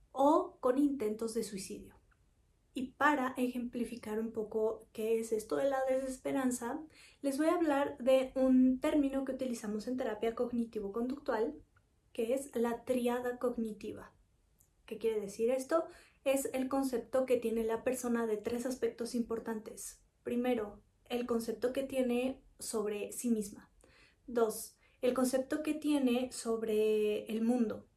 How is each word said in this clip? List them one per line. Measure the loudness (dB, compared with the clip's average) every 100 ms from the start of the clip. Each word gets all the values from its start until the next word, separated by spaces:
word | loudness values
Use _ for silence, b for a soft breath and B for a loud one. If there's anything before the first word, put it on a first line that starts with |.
| _
o | 4 6 6 4 0
con | 2 4
intentos | 4 2 -2 -2 -2
de | -2
suicidio. | -4 -6 -10 -12 -16 -20 _ _ _ _ _ _ _
Y | -8 -6
para | 2 4 4 0 0
ejemplificar | -2 -2 -6 -4 -6 -6 -6 -4
un | -4
poco | -4 -4 -2 -2 -2 -10
qué | -6 0 0
es | 0
esto | -4 -2
de | 0 2
la | 2 0
desesperanza, | 0 -2 -6 -4 0 0 -2 -4 -6 -10 B B B
les | -2 0
voy | 2
a |
hablar | 4 2 2 0 0
de | 4 4 4
un | 2 6 8 6 4
término | 2 2 2 0
que | -2
utilizamos | -4 -4 -4 -4 -4 -4
en | -4
terapia | -2 -2 -2
cognitivo-conductual, | 0 -2 -2 -2 -4 -4 -2 -4 -4 -2 0 0 -4 -16 _ _ _ _
que | -4 0
es | 0 -2 -2
la | 0 0
tríada | -2 0 0 0 -2 -2
cognitiva. | -2 -2 -6 -6 -12 -12 -16 _ _ _ _ _ _ _
¿Qué | -14 -2
quiere | 0 0
decir | -2 0 0
esto? | 0 2 0 0 B B B
Es | 0 0 0
el | -2 0
concepto | 0 0 -2 0 0 2
que | 2
tiene | 2 0
la | 0 0
persona | -2 -2 0 0 0
de | -2
tres | -2 -4 -4
aspectos | -2 -2 -2 -4
importantes. | -2 -2 -4 -4 -6 -8 -14 -14 -16 _ _
Primero, | -4 -2 0 0 -2 -10 _ _ -8
el | -4
concepto | -2 -2 -2 -2 -2
que | -2
tiene | -2 0 0 0 -2 -4 -14 -14
sobre | -6 -4 -2 -4 -6
sí | -4 0
misma. | 0 -2 -10 -20 _ b b b b -4
Dos, | 0 0 0 -10 _ b b
el | 0
concepto | 2 2 0 -2 -2
que | -2
tiene | -2 2 2 4 2 -2
sobre | -6 -4 -2 0 2 4 4 2 0 -2
el | 0
mundo. | 2 2 2 -2 -12